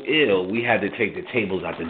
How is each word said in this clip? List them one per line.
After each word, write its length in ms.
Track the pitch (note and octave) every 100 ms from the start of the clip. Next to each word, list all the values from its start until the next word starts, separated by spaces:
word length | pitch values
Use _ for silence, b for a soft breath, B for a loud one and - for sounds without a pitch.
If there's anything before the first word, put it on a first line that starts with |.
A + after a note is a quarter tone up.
| -
ill, 380 | D#3 C3+ F#2+ F#2
we 140 | A2+
had 160 | A#2+ G#2+
to 80 | G2 -
take 200 | G#2 F#2
the 80 | -
tables 300 | A2 G2+ F#2+
out 140 | E2 D#2+
the 60 | E2